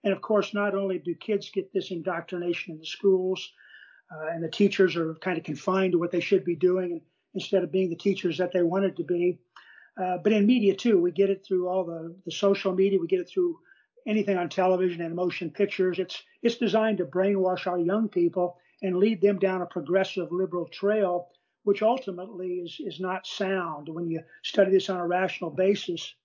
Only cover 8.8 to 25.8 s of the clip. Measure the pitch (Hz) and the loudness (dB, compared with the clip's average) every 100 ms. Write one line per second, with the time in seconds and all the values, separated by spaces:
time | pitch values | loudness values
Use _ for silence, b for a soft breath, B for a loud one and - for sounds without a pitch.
8.8 | 196 - 147 175 175 175 _ B B B | 0 -2 -4 0 0 -2 _ B B B
9.8 | B - 185 180 208 214 202 254 202 185 | B -8 -4 -2 2 4 6 6 4 4
10.8 | 240 196 175 175 196 196 - 185 180 185 | 4 4 4 2 2 2 -2 -2 0 -2
11.8 | 170 165 165 185 - - 196 196 196 185 | -2 -8 -12 -12 -12 0 2 2 0 2
12.8 | 196 196 165 185 175 190 175 165 b b | 4 4 2 -2 0 0 0 -2 b b
13.8 | b _ 240 214 202 190 170 - 185 185 | b _ -2 0 2 0 0 2 4 4
14.8 | 185 170 165 170 180 - 165 - 202 - | 2 0 -6 -2 -2 -2 -8 -2 -2 2
15.8 | 185 175 185 - b b 233 233 226 214 | 0 0 -6 -8 b b -2 0 0 2
16.8 | 220 202 156 180 196 196 185 180 185 175 | 2 0 -2 0 2 2 0 0 -2 0
17.8 | 170 208 220 180 170 185 175 - b b | 0 0 0 2 2 2 -2 -4 b b
18.8 | 196 180 214 196 202 196 190 185 175 175 | -2 2 2 4 2 4 0 0 -4 -6
19.8 | 147 190 185 - 165 175 185 175 165 - | 0 0 2 -4 -4 -2 -2 -4 -6 -4
20.8 | 196 214 190 175 - _ _ _ 208 202 | 0 2 2 0 -6 _ _ _ 0 2
21.8 | 214 262 - 175 196 185 185 180 170 - | 2 2 -4 -10 -12 -8 -6 -6 -8 -10
22.8 | 240 151 185 185 - - 190 190 175 151 | -10 -6 -4 -4 -8 -6 -2 -2 -4 -8
23.8 | 147 160 170 165 B B - - 190 190 | -10 -6 -4 -6 B B -2 4 6 4
24.8 | 190 180 175 180 185 - 170 147 190 202 | 2 -4 0 0 0 -4 -6 0 2 2